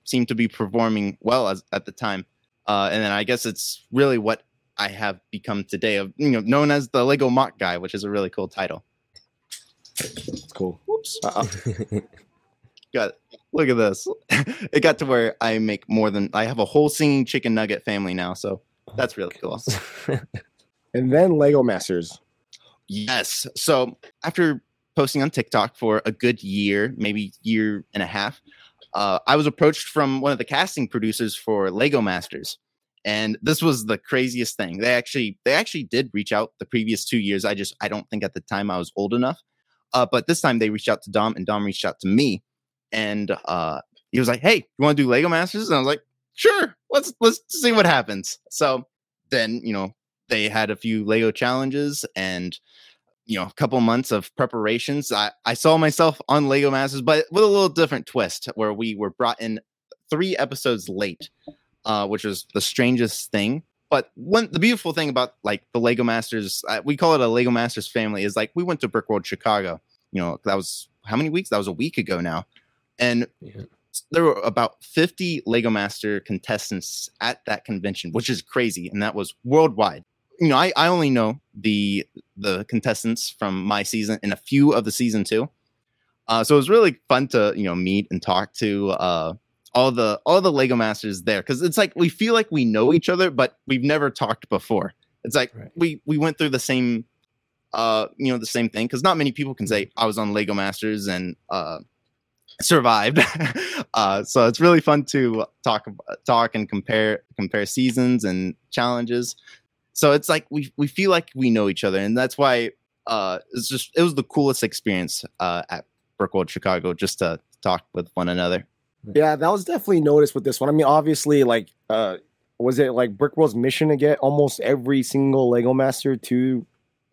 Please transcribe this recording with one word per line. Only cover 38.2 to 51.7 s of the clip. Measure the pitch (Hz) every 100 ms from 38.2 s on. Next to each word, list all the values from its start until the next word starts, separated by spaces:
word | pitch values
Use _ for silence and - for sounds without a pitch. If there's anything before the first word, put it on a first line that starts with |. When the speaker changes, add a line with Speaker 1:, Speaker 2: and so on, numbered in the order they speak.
Speaker 1:
at | 98
the | 90
time | - 101 104
I | 90
was | 85 98
old | 101
enough. | 120 127 165 _ _ _ _ _
Uh, | 127 120
but | 120 139
this | 165
time | 143 117
they | 110
reached | 107 -
out | 104
to | -
Dom, | 107 110 -
and | 92
Dom | 104
reached | 101 92 92
out | -
to | 95
me. | 110 143 92 _ _ _ _ _
And, | 110 107 104 98 95 -
uh, | 87 80 67 - _ _
he | 127
was | 120
like, | 120
"Hey, | 170 202
you | - -
wanna | 147 147
do | 131
Lego | 127 170
Masters?" | 165 180 208 226
And | 147
I |
was | 131
like, | 147 _ _ _
"Sure, | - 440 403 240 - -
let's, | - - -
let's | 226 - -
see | 330 240
what | 220 180
happens." | 139 110 98 - - -
So | - 147 131 - _ _ _ -
then, | 127 110 120
you | 113
know, | 104 95 - _ _ -
they | 110 104
had | 110 107
a | 101
few | 113 110 104
Lego | 110 113
challenges | - 123 131 135